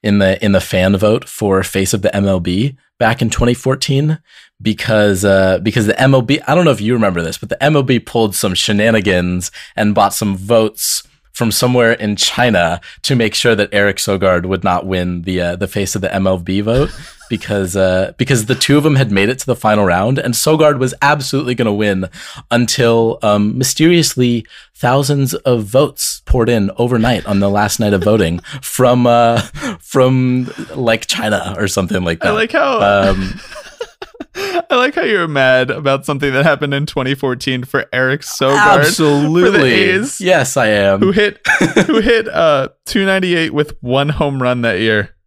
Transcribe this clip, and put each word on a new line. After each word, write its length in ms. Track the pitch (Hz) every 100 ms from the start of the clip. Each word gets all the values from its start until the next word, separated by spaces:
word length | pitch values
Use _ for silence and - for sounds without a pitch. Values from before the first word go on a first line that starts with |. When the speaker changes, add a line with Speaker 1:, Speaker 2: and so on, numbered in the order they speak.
Speaker 1:
in 160 | 107 101
the, 240 | 95 95
in 80 | 104
the 80 | 95
fan 380 | - 95 95 98
vote 320 | 104 113 -
for 340 | - 104 95
Face 300 | 92 95 95
of 80 | 104
the 120 | 101
M 120 | 101 98
L 140 | 92
B 340 | 87 92 139 135 _ _
back 240 | 113 113
in 80 | 113
twenty 240 | - 120
fourteen, 640 | 120 135 131 - 139 151 156 _ - _ _
because, 640 | 110 107 - 110 104 92
uh, 360 | 101 98 95 95
because 260 | 101 120 104
the 100 | -
M 120 | 135
L 80 | 131
B, 200 | 123 147 -
I 100 | 156
don't 100 | 170
know 60 |
if 100 | 110
you 100 | 104
remember 280 | 120 104 87
this, 160 | 82 -
but 100 | -
the 160 | -
M 140 | 143 151
L 60 |
B 160 | 135 120
pulled 360 | - 156 110 -
some 180 | 101
shenanigans 960 | 90 - 104 110 110 98 90 90 90 - - - -
and 180 | 107 104
bought 180 | 101
some 220 | - 104 95
votes 680 | 98 117 110 - - - - _ _
from 200 | - 117
somewhere 400 | - 123 123 117
in 240 | 117 107 101
China 640 | - - 123 95 85 87 - -
to 120 | - 131
make 180 | 110 -
sure 200 | 120 107
that 120 | 101
Eric 240 | 104 101 95
Sogard 480 | - 98 95 90 92
would 180 | 95
not 220 | 95 85 87
win 380 | 92 90 90
the, 180 | 85 90
uh, 140 | 87 90
the 100 | 98
Face 260 | 104 95 107
of 60 |
the 120 | 95
M 140 | 98 95
L 100 | 92
B 240 | 85 98
vote 280 | 104 123 151 - -
<laughs> 180 | - -
because, 460 | 110 - 104 92 95
uh, 380 | 95 92 98 -
because 280 | - 123 107
the 100 | 127
two 220 | - 147
of 60 |
them 120 | 151 135
had 160 | 120
made 160 | 98 104
it 120 | 131
to 60 | -
the 100 | 120
final 280 | 107 107
round, 340 | 98 87 110 139
and 160 | 127
Sogard 460 | 117 - 156 151 127
was 140 | 127 -
absolutely 520 | 143 147 135 135 123 120
gonna 180 | 117
win 360 | 104 104 95 92 - - - -
until, 680 | 120 120 - 117 117 113 -
um, 360 | 107 104 104 120
mysteriously 880 | 127 - 160 175 151 - 123 120 - - - _
thousands 580 | 123 135 139 143 131
of 300 | - 135 120
votes 580 | 101 123 147 - - - -
poured 220 | 127 113
in 220 | 117 98 -
overnight 480 | 120 123 117 107 -
on 140 | 101
the 80 | 101
last 300 | 101 104 -
night 120 | 107
of 80 | 98
voting 360 | 104 110 82 87
<laughs> 220 | - 135
from, 440 | - - 127 123 120
uh, 360 | 120 117 117 - - 269 190
from, 680 | - 139 127 131 127 127 123 - -
like, 320 | - 117 117 -
China 460 | - 107 104 87 98
or 100 | 101
something 360 | - 90 104 87
like 180 | 82
Speaker 2:
I 60 | -
Speaker 1:
that. 40 | 208
Speaker 2:
like 160 | 226
how 260 | - 277 233 101 196 190
Speaker 1:
Um, 300 | 95 92 - -
Speaker 2:
<laughs> 40 | 622 - - 453 _ - - - - 392 349 339
I 60 | 254
like 200 | 262 311
how 80 |
you're 240 | 247 202 165
mad 420 | 143 131 127 131
about 340 | - 139 139 139
something 260 | 139 139
that 100 | 131
happened 300 | 156 143 143
in 120 | 139 151
twenty 300 | - 131 139
fourteen 480 | 135 127 - 127
for 220 | 123 135 -
Eric 280 | 127 131 143
Sogard 580 | - - 135 143 208 143
Speaker 1:
Absolutely. 720 | 151 - 156 143 151 170 185
Speaker 2:
for 60 | 196
the 60 | 131
A's, 540 | 113 196 185 269 -
Speaker 1:
Yes, 360 | 185 175 127 139
I 100 | 110
am. 320 | 104 98 98
Speaker 2:
who 120 | 185
hit, 280 | 196 208 - -
Speaker 1:
<laughs> 380 | - 170 - 190
Speaker 2:
who 140 | 226
hit, 260 | 214 226 214
uh, 420 | 156 165 143 135 _ -
two 200 | 185 196
ninety-eight 480 | 190 185 175 160
with 240 | 147 151 -
one 280 | 123 135 143
home 320 | 147 147 135
run 180 | 123 123
that 180 | 117 92
year. 360 | 113 107 101 -